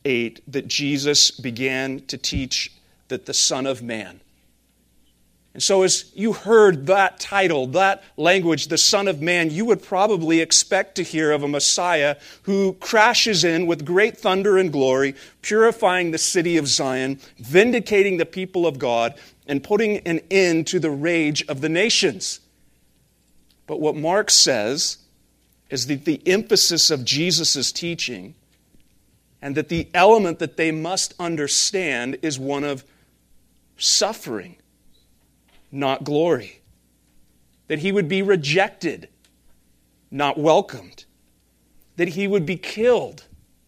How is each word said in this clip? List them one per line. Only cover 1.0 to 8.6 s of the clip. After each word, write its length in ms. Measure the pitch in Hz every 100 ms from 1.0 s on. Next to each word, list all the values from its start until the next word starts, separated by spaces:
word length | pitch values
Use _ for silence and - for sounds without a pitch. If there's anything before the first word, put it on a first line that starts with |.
| 147 143 -
began 680 | - 120 117 131 131 135 135 -
to 100 | -
teach 540 | - 143 131 - - - _ _ _
that 180 | 120 -
the 80 |
Son 320 | - - 143 135
of 160 | 123
Man. 400 | 120 110 92 - _ _ _ _ _ _ _ _ _ _ _ _ _
And 120 | 190
so 180 | - 190
as 240 | 185 - -
you 200 | - 220
heard 520 | - 196 226 208 156 139
that 320 | 196 190 -
title, 460 | - 196 185 147 131
that 360 | 156 190 196 - -
language, 500 | 156 190 170 151